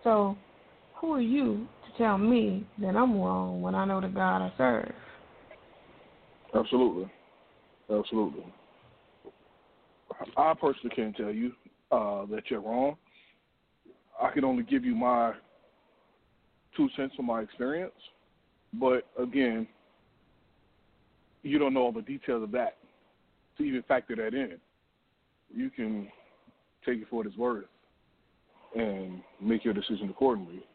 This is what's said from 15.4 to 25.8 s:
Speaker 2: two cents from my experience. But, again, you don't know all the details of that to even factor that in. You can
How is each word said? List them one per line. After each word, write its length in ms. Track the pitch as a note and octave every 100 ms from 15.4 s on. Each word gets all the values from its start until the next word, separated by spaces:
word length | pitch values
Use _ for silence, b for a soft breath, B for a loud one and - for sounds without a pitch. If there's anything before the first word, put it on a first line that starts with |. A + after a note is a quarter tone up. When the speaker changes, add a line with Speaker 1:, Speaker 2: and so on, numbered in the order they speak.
| _ _ _ _ _ _ _ _ _ _ _ _ _ -
Speaker 2:
two 100 | C#3+ -
cents 200 | C3+ -
from 100 | A#2+
my 160 | A2+
experience. 500 | A2 - B2 D#3 F#3 - - _ _ _ _ _ _
But, 320 | A2 C3 B2+ - -
again, 480 | B2+ C3+ B2+ A2+ A2+ _ _ _ _ _ _ _ _ _ _ _ _ _ _ _ _ _
you 180 | C#3 D3
don't 140 | C#3+
know 80 | C3+
all 100 | B2
the 100 | A2+
details 420 | G#2+ C#3 - A#2+
of 80 | G#2+
that 260 | A#2+ A#2 - - _ _ _ _ _ _ _
to 60 |
even 200 | D3+ B2+
factor 320 | - C3 - A2+
that 180 | A2
in. 240 | B2+ B2+ - _ _ _ _ _ _ _ _ _
You 160 | A3+ C4
can 380 | -